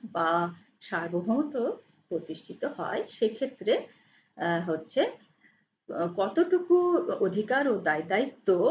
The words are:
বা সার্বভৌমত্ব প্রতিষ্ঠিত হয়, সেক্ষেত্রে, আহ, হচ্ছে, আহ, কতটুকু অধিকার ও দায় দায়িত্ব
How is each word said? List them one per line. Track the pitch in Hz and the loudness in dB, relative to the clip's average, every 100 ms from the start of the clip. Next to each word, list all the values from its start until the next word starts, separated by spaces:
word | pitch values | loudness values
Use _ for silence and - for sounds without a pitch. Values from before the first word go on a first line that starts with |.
বা | 226 175 165 170 175 175 _ _ | -8 -2 0 0 0 -6 _ _
সার্বভৌমত্ব | - 175 170 175 180 240 302 285 247 480 - _ _ | -8 -6 -4 -4 0 0 0 -2 -4 -4 -12 _ _
প্রতিষ্ঠিত | 165 165 165 - - | -8 -8 -12 -14 -8
হয়, | - - 170 208 - | -8 -6 -6 -6 -8
সেক্ষেত্রে, | - 220 220 262 - 202 262 - _ _ _ _ - | -2 -2 -2 -8 -4 0 0 -2 _ _ _ _ -6
আহ, | 165 170 175 | -2 0 -2
হচ্ছে, | 160 160 - | -4 -2 0
আহ, | 427 - _ _ _ _ _ _ - 147 175 175 | 0 -2 _ _ _ _ _ _ -10 -4 -2 0
কতটুকু | 196 330 349 359 - 349 349 349 | 0 2 2 2 4 4 6 2
অধিকার | - 285 190 175 214 262 285 | 0 0 0 0 0 0 2
ও | 208 | 2
দায় | 170 151 | 0 -2
দায়িত্ব | 160 190 269 - - 180 220 | 0 0 -2 -2 2 4 6